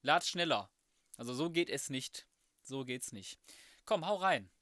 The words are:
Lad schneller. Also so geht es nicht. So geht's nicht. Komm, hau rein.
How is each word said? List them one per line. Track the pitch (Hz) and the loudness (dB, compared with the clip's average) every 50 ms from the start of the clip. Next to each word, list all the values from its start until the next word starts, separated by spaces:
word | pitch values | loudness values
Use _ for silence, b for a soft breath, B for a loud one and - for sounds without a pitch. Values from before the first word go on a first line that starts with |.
Lad | - 135 151 170 - | 6 6 4 4 4
schneller. | - - 175 170 165 135 104 98 - _ _ _ _ _ _ _ _ - | 0 0 0 2 2 2 2 0 -4 _ _ _ _ _ _ _ _ -14
Also | - 120 120 127 | -10 -8 -6 -2
so | 127 156 170 | -2 -2 0
geht | 165 170 170 - | 2 0 0 0
es | - 139 - - | -2 -4 -4 -4
nicht. | 135 131 127 - - - - _ _ _ _ _ _ _ _ | -4 -4 -6 -6 -10 -14 -16 _ _ _ _ _ _ _ _
So | - 135 135 131 | -8 -6 -6 -4
geht's | 127 123 127 - - | -4 -4 -6 -6 -8
nicht. | - 101 92 - - _ B B B B B B B B B | -10 -12 -12 -14 -16 _ B B B B B B B B B
Komm, | - 226 180 151 | 0 0 0 2
hau | 185 208 | -2 -2
rein. | 185 185 190 170 123 98 90 _ _ | 2 4 4 4 4 0 -6 _ _